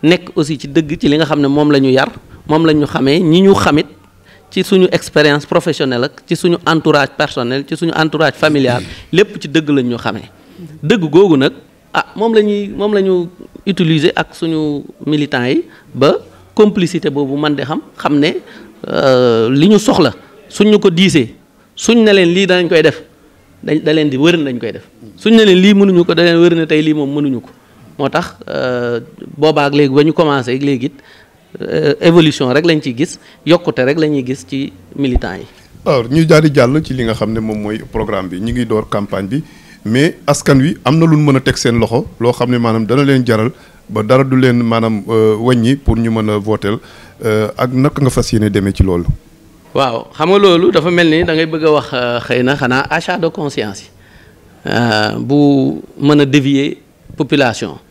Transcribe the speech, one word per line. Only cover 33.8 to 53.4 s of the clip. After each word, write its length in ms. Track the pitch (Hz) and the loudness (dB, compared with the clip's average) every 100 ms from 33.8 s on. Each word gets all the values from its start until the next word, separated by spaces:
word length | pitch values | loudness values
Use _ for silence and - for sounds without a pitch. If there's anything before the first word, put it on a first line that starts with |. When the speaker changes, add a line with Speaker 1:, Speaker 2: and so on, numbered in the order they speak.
Speaker 1:
rek 140 | 127 156 | -2 0
la 80 | 156 | 0
ñuy 160 | 147 123 | -2 -4
gis 180 | 135 - | -10 -8
ci 260 | 135 139 - - - | -10 -10 -14 -18 -6
militants 400 | 139 123 110 92 | -2 -2 -4 -10
yi. 100 | - - - - | -14 -20 -20 -10
Speaker 2:
Alors, 240 | - 143 117 | -2 -2 0
ñu 140 | 151 | 0
daal 180 | 160 156 | 4 4
di 120 | 156 | 4
jàll 280 | 143 120 151 | 2 2 0
ci 120 | 156 | -4
li 100 | 127 | -4
nga 80 | 113 | -4
xam 180 | 107 107 | -2 -4
ne 80 | 113 | -4
moom 200 | 110 107 | -6 -6
mooy 160 | 104 107 - | -6 -8 -8
programme 380 | 113 107 101 95 | -6 -4 -4 -6
bi. 120 | 92 | -6
Ñu 120 | 110 | -6
ngi 140 | 123 120 | -4 -2
door 220 | 110 110 | -2 -2
campagne 400 | 107 101 98 95 | -6 -4 -6 -4
bi, 140 | 131 - - - - | -6 -8 -20 -20 -12
mais 320 | 104 120 160 - - | -2 0 0 -2 -4
askan 300 | 143 - 139 | -2 2 2
wi 180 | 139 - | 2 -2
am 140 | 123 156 | 0 2
na 60 | 165 | 4
lu 100 | 151 | 4
ñu 60 | |
mën 120 | 147 135 | 2 2
a 40 | |
teg 160 | 135 - | 0 -2
seen 220 | 131 117 | 0 0
loxo, 280 | 110 113 - - | 0 -2 -4 -2
loo 140 | 117 | -2
xam 180 | 123 123 | 0 -2
ne 80 | 123 | 0
maanaam 280 | 117 113 107 | 0 -2 0
dana 180 | 127 | 0
leen 200 | 139 135 120 | 2 2 2
jaral 240 | 110 110 - - - - | 0 -2 -6 -20 -20 -8
ba 140 | 107 | -6
dara 220 | 107 127 | 0 2
du 120 | 135 131 | 2 2
leen 260 | 127 120 | 2 2
maanaam, 400 | 117 113 113 110 98 | 0 0 -2 -4 -2
euh, 260 | 113 110 107 | 0 2 2
wàññi 400 | 120 127 113 139 | 0 2 0 0
pour 200 | - 113 | -2 -2
ñu 120 | 113 | -2
mën 200 | 113 107 | -2 -2
a 80 | 104 | -2
voter, 400 | 101 104 101 113 - - - - | -2 -4 -2 -6 -10 -20 -20 -8
euh, 240 | 117 107 107 - | -2 -2 -2 -4
ak 140 | 127 | -4
naka 280 | 127 139 - | 0 0 0
nga 100 | 135 | -2
fas 220 | 123 123 | -2 -2
yéene 160 | 110 107 | 0 0
demee 220 | 101 98 | 0 -2
ci 100 | 95 | 0
loolu? 220 | 95 87 85 - _ _ _ _ _ | 0 0 -2 -6 _ _ _ _ _
Speaker 1:
Waaw, 320 | - 135 117 120 - | -4 -2 -4 -10 -4
xam 140 | 160 | 2
nga 80 | 202 | 4
loolu 320 | 202 170 180 | 4 4 2
dafa 180 | 165 160 | 2 0
mel 200 | 175 170 | 2 2
ni 140 | 156 | 2
da 100 | 170 | 0
ngay 120 | 160 160 | -2 -2
bëgg 180 | 160 156 | -2 0
a 40 | |
wax, 180 | 151 139 | 0 0
euh, 280 | 131 120 120 | -4 -4 -4
xëy 220 | - 123 | -2 -2
na 140 | 127 139 | 0 0
xanaa 300 | 131 127 135 | 0 -2 -2
achat 300 | 156 165 180 | -4 -4 -4
de 100 | 165 | -4
conscience 540 | 165 | -4